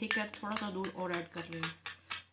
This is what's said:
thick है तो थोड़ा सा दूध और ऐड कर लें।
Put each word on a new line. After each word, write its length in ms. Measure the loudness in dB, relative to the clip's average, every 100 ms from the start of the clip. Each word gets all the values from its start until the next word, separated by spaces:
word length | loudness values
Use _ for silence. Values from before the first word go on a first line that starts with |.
thick 160 | 4 4
है 100 | 4
तो 120 | -2
थोड़ा 120 | 0 2
सा 140 | 2
दूध 180 | 0 -2
और 240 | 0 0
ऐड 160 | 0 -2
कर 220 | -6 -6
लें। 120 | -2 -2 -4 -10 -10 -6 -6 -6